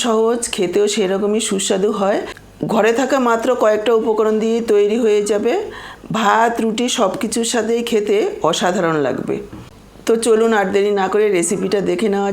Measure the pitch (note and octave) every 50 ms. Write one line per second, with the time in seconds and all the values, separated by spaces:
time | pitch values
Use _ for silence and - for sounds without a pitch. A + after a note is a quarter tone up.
0 | - A#3+ A3 A3 A3+ A3+ A#3+ A#3 A#3+ - - - F3+ E3+ F3 G#3 G#3 G#3 G#3 A3+
1 | G3 F3+ G3 G3 G#3 G3+ G#3 A3 A3+ - G3+ G3 - - G#3 F#3 F#3 G#3+ A3+ G3
2 | G3 G3 G#3+ - - - - - - - - - - E3 G3+ G#3+ G3+ A3+ A#3 B3
3 | C4+ C4 D4 C4+ B3 A#3+ A3+ A3+ A#3 C4 B3 A#3+ - G#3+ G#3+ G#3+ G#3+ B3 A#3 A3
4 | A3 A#3 G#3+ G#3+ A3 A3 G#3+ A3 A3 A3 A3+ A#3 A3+ A3+ G#3+ G#3 G#3 G#3 G#3+ A#3+
5 | B3 G#3+ G#3 G#3 G#3 G#3 G#3+ G#3 A3 A#3 D#4+ G4 A#4 - - - - - - -
6 | - - E3 A3 G#3+ G3+ G#3 A3 A#3 A#3 A#3 - A3 A3+ G#3+ A3 A#3+ B3 - -
7 | A3+ F#3 - - - G#3+ - A#3 A#3 A3+ - A#3+ G#3+ A3 A#3 A#3 A#3 - A#3+ G#3+
8 | G#3 G#3 G3+ G3+ C#4+ G4 - - - D#3 E3+ - G#3 F3+ F#3 G#3 F3 E3 D#3+ D3+
9 | C#3 B2 - - - - - A#2+ - - - - - - - - - - - -
10 | - - A3+ A3+ A#3 A#3+ A3 G#3+ A3+ A3+ A3+ G#3 G3 F#3+ G3 G3+ G3 G#3 G#3 G3+
11 | F#3+ F#3+ F#3 G#3 G#3+ G#3 G3 F3 E3+ - G#3 F3 F#3 F#3+ G#3 G3+ F#3 F3 F3 F3
12 | A3+ G#3 G3 G3+ G3+ G3+